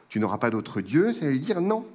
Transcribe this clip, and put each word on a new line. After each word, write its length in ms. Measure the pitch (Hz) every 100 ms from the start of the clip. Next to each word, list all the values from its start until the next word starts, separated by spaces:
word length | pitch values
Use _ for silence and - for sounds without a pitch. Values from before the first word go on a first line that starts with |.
| -
Tu 100 | 107
n'auras 200 | 104 107
pas 100 | 120
d'autre 320 | 110 - 104
Dieu », 320 | 95 147 220
ça 140 | 226 151
veut 120 | 131
dire, « 220 | 185 180
Non, 260 | 190 226 -